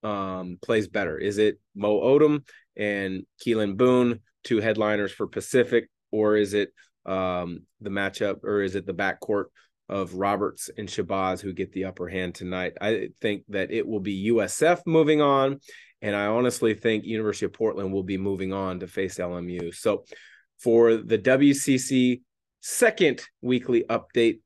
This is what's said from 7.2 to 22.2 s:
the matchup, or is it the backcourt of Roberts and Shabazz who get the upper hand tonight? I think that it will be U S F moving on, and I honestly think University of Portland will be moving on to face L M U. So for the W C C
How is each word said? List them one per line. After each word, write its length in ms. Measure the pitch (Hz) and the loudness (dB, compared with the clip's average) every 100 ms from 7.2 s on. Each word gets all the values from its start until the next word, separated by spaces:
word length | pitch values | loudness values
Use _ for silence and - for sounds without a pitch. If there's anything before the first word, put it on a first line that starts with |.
| 92 90 87 82 _ _ | -2 -4 -6 -10 _ _
the 80 | 104 | -8
matchup, 560 | 98 98 95 104 95 | -4 -4 -2 -4 -4
or 160 | - 104 | -2 0
is 140 | 98 | 0
it 100 | 98 | -4
the 80 | 90 | -6
backcourt 520 | 87 98 - - 101 - _ _ _ _ | -2 -2 -2 -2 -4 -4 _ _ _ _
of 240 | 98 90 | -6 -4
Roberts 560 | 92 98 101 101 - - - | -2 0 0 -2 -6 -14 -12
and 100 | 101 | -10
Shabazz 540 | - 87 98 95 92 | -6 -4 -2 -2 -2
who 140 | 101 | -6
get 180 | 87 92 | -6 -6
the 140 | 95 95 | -4 -8
upper 220 | 90 87 | -6 -8
hand 260 | 92 90 | -6 -6
tonight? 400 | 87 90 92 92 - | -8 -8 -6 -6 -4
I 300 | 104 113 - - | -2 -2 -4 -6
think 220 | 110 101 _ | -6 -6 _
that 220 | 101 92 | -6 -4
it 160 | 113 101 | -4 -4
will 140 | 107 | -4
be 120 | 95 | -4
U 300 | 98 101 117 | -4 2 2
S 180 | 95 - | 2 2
F 220 | 156 170 | 2 2
moving 380 | - 160 151 156 | 2 2 4 4
on, 380 | 143 139 135 139 - - - _ | 4 4 2 -2 -12 -20 -20 _
and 120 | 107 | -4
I 120 | 101 104 | -2 0
honestly 480 | 113 123 - 117 | 2 2 2 0
think 320 | 104 113 107 - | 2 0 0 -2
University 400 | 110 107 101 95 | -4 -2 -2 -4
of 80 | |
Portland 400 | - 110 - 98 | -2 -2 -2 -4
will 80 | 98 | -4
be 160 | 92 95 | -2 -4
moving 340 | 98 95 95 | -2 -4 -4
on 280 | 95 95 92 | -4 -4 -6
to 60 | 92 | -8
face 320 | - 95 - | -6 -6 -4
L 160 | 90 87 | -6 -6
M 100 | 87 | -8
U. 240 | 87 85 | -8 -8
So 320 | - 113 98 - - - - _ _ | -4 -2 -2 -6 -20 -20 -20 _ _
for 400 | - 117 117 113 | 2 6 6 4
the 200 | 110 113 | 2 0
W 360 | 101 131 143 | 2 6 6
C 240 | 139 - 131 | 4 2 0
C 420 | 127 131 127 123 | 2 2 2 0